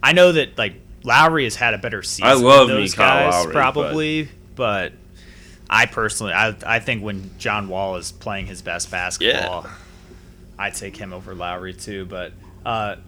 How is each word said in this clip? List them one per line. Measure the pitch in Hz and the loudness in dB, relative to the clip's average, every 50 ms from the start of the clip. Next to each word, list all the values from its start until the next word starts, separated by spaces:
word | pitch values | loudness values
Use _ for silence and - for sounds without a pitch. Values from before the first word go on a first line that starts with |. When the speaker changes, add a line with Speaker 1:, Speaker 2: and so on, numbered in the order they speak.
Speaker 1:
I | - 135 160 | 2 4 6
know | 180 180 180 170 | 8 6 6 6
that, | 156 139 - - | 2 -2 -2 -4
like, | - 113 101 87 - - - - - - | -4 -4 -4 -6 -10 -18 -20 -20 -10 0
Lowry | 123 120 135 156 165 160 156 135 | 2 6 6 6 6 4 2 -2
has | 113 - | -2 -2
had | - 120 117 110 | 0 0 0 0
a | |
better | 98 95 117 107 101 90 | -2 -4 -6 -8 -8 -8
season | - - - 92 120 | -8 -4 2 4 4
Speaker 2:
I | 135 | 6
love | 131 120 127 139 139 131 | 6 8 8 10 10 8
Speaker 1:
than | 120 107 | 8 4
Speaker 2:
me | 107 101 | 0 0
Speaker 1:
those | 95 95 | -2 0
Speaker 2:
Kyle | 110 101 127 135 139 143 - | 2 2 4 4 2 2 2
Speaker 1:
guys, | 90 87 85 | 2 2 0
Speaker 2:
Lowry, | 80 - | 0 0
Speaker 1:
probably, | 147 135 131 139 147 151 151 147 156 156 156 156 156 151 | 0 0 2 0 -2 -2 -2 -4 -4 -4 -4 -4 -4 -6
Speaker 2:
but | 135 - - - - - | -8 -12 -20 -20 -18 -8
Speaker 1:
but | - 127 110 104 98 90 78 - - - - - - - - - - - - - - - - | -4 -4 -2 -2 -2 -4 -6 -8 -14 -20 -20 -20 -20 -20 -20 -20 -20 -20 -20 -20 -20 -4 0
I | - 110 120 | 2 2 2
personally, | - - - 110 107 - - 113 101 - | 2 0 -4 -4 -4 -4 -6 -6 -4 -2
I, | 95 110 110 107 - - | 0 0 -2 -2 -6 -4
I | - 113 117 | -4 -4 -2
think | - - 120 107 98 | -2 -4 -6 -6 -6
when | 107 101 95 92 95 92 - | -8 -8 -10 -10 -14 -14 -8
John | - 117 104 107 101 95 | -6 -4 -4 -4 -4 -6
Wall | 92 95 98 95 92 | -6 -6 -6 -6 -6
is | 87 85 85 | -8 -10 -12
playing | - - - 113 101 98 95 | -16 -12 -10 -10 -8 -8 -10
his | 92 92 92 | -12 -14 -14
best | - 90 85 87 - - | -10 -10 -8 -8 -8 -8
basketball, | 92 90 90 90 90 - - 113 - - - 90 90 87 - | -8 -6 -6 -6 -6 -4 -2 -2 -2 -2 -4 -6 -8 -10 -12
Speaker 2:
Yeah. | - - - - - - - - - - - - - - - - - - - | -14 -18 -20 -20 -20 -20 -20 -20 -20 -20 -20 -20 -20 -20 -20 -20 -20 -12 -10
Speaker 1:
I | 101 101 | -8 -8
take | 98 - - 98 90 | -8 -10 -12 -14 -14
him | - 104 95 90 | -14 -14 -14 -14
over | 90 92 98 95 | -16 -16 -16 -14
Lowry | 90 87 87 90 90 90 92 90 | -10 -10 -10 -8 -10 -10 -14 -14
too. | 90 - - 104 98 95 | -14 -14 -14 -12 -12 -12
But, | 90 98 92 90 82 - - - - - - - | -12 -12 -12 -12 -12 -14 -20 -20 -20 -20 -14 -10
uh, | 123 117 113 107 104 95 - - | -8 -6 -6 -6 -6 -8 -12 -16